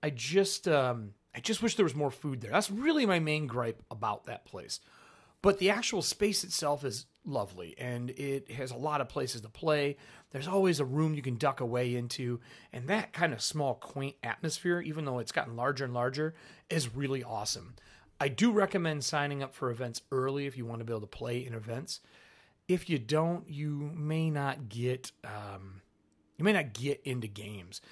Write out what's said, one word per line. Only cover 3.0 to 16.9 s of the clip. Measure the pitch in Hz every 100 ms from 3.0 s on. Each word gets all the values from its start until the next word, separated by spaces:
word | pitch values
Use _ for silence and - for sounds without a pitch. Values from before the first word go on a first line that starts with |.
| 214
my | 170
main | 156 151 143
gripe | 120 117 - -
about | 107 110 101
that | - 92
place. | - 92 - - - - - - - _
But | 196 196
the | 190
actual | 208 - 190
space | - - 202 -
itself | - - 147 143
is | 135 120 - _
lovely, | - 131 98 90 82 -
and | 123 120 123
it | - 139 139 135
has | 123 131
a | 120
lot | 151 147
of | 131
places | 147 127 113
to | 110
play. | - 160 147 143 139 - - -
There's | 135 156
always | 196 190 147
a |
room | 131 147 156
you | 147
can | 127 117
duck | 143 131
away | 120 123 123 120
into, | 120 - 123 117 - - -
and | 123 135
that | 214 -
kind | 160 165
of | 110
small, | - 151 139
quaint | 123 - 139 139 -
atmosphere, | 117 - 160 - 180 175
even | 156 156
though | 143 123
it's | -
gotten | - 120 117
larger | 131 135
and | 127
larger, | 120 127 139 156 165 - - -
is | 165 120